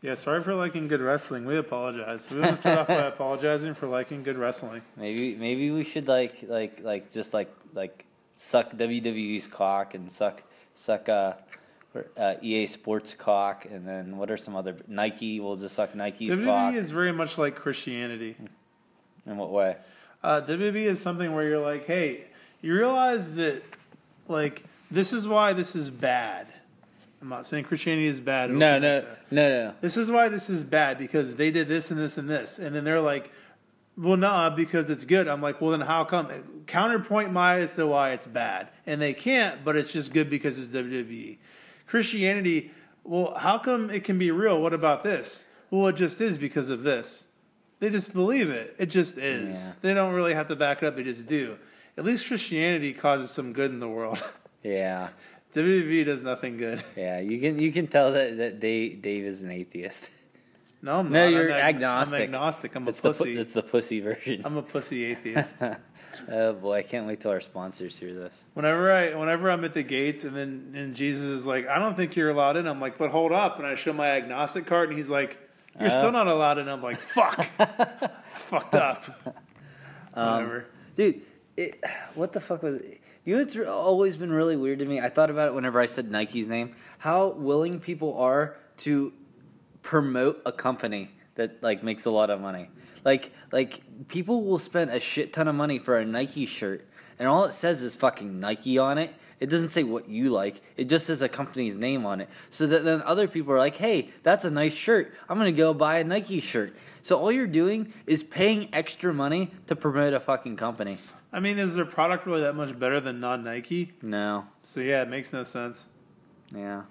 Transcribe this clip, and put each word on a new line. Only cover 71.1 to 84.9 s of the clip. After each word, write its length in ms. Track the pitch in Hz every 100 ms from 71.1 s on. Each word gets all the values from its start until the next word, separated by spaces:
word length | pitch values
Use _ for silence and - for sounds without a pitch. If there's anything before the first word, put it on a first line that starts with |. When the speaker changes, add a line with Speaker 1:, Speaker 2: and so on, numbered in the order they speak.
| 143
Speaker 1:
is 240 | 143 139 131
like, 220 | 131 127
"I 100 | 143
don't 160 | 214
think 220 | 180 175 175
you're 120 | 151
allowed 260 | 147 139 151
in," 100 | 170
I'm 140 | 139
like, 180 | 135 123
"But 120 | 151
hold 180 | 151 165
up." 280 | 180 202 -
And 80 | 143
I 100 | 131
show 160 | -
my 160 | 151 147
agnostic 580 | 139 120 127 151 190 160
card 220 | 175 165
and 100 | 151
he's 100 | 139
like, 300 | 143 139 - - _ _ -
"You're 80 | 214
Speaker 2:
Oh. 120 | 131
Speaker 1:
still 100 | 208
not 160 | 240 196
allowed 320 | 160 151 147
in." 100 | 139
I'm 140 | 139
like, 160 | 123 117
"Fuck." 480 | - - 196 - 170
Speaker 2:
<laughs> 40 | -
Speaker 1:
I 500 | 208 - 240 - 254 - -
fucked 400 | - - 165 -
up. 300 | - 143 120 - - - - - - - - - - -
Speaker 2:
Um, 180 | - 113
Speaker 1:
Whatever. 320 | 113 120 117 120 - - -
Speaker 2:
dude, 260 | 208 147 - - _ -
it, 260 | 175 - - - -
what 180 | - 160
the 80 | 196
fuck 220 | - 170
was 120 | 160 135
it? 240 | - - _ -
You 120 | - 214
know 60 |
what's 140 | 285 214
re-, 100 | 214
always 500 | - 175 185 196 160
been 160 | 175
really 240 | 156 165 156
weird 220 | 135 139
to 60 |
me? 140 | 139